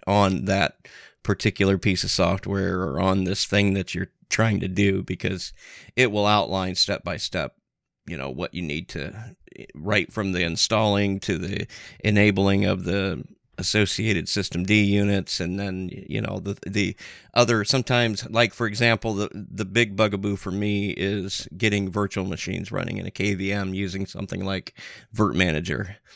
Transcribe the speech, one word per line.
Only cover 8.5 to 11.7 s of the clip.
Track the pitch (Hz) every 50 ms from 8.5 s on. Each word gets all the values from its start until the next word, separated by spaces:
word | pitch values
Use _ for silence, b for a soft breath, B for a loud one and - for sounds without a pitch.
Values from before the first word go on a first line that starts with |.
| -
you | 87 87
need | 78 73 78 - -
to, | - - 69 - - 107 113 117 - - _ - - - - - -
right | 71 76 98 107 104 80 -
from | - 110 104 98 92
the | 87 87
installing | 85 82 - - - 113 107 107 107 101 101 101 98 98 98
to | - - 135
the | - 92 85 98 - - B